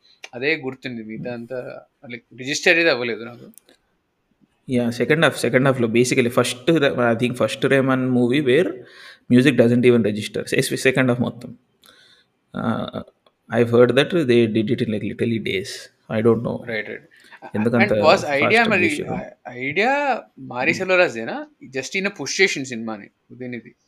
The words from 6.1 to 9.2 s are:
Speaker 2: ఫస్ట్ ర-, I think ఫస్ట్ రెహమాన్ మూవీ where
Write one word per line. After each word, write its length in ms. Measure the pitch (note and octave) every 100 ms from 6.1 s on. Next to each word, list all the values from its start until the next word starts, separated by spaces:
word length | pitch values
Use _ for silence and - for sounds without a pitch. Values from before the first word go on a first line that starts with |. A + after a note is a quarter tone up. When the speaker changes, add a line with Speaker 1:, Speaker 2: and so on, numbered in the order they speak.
| C3+ A#2
Speaker 2:
ఫస్ట్ 420 | B2+ A#2+ - -
ర-, 420 | E3 C#3 - A#2+
I 40 | A2+
think 140 | B2 B2
ఫస్ట్ 300 | A2 - C#3
రెహమాన్ 440 | C3+ C3+ C3 B2+
మూవీ 320 | B2 A#2+ C#3
where 280 | B2 C3 F#3 - - - - -